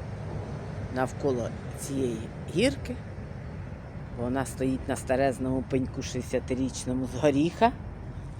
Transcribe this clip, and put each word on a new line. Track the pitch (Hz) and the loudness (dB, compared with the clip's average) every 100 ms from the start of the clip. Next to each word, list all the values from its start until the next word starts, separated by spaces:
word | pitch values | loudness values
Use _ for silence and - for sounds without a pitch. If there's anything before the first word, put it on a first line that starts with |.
| - - - - - - - - - | -8 -6 -6 -6 -6 -6 -6 -6 -4
навколо | 127 131 - 143 123 110 - - - | 0 0 2 2 2 0 -4 -8 -6
цієї | - 135 131 110 98 - - | -4 0 0 0 -6 -8 -4
гірки | 160 247 - - 247 - - - - - - - - - - - - | 4 4 2 -4 -6 -8 -10 -8 -8 -8 -8 -8 -10 -10 -10 -8 -4
вона | 120 131 127 | 0 0 0
стоїть | - 131 131 - | 0 0 0 0
на | 123 | -2
старезному | - 127 139 123 131 131 123 | 2 4 4 4 0 0 2
пеньку | 135 131 - | 2 2 -2
шістдесятирічному | - 127 120 127 - 127 131 - - 127 127 | -4 -4 0 0 0 0 0 0 -2 0 0
з | 120 | 4
горіха. | 151 139 165 - 233 - - - - - - - | 6 6 4 6 4 4 -8 -8 -8 -8 -8 -8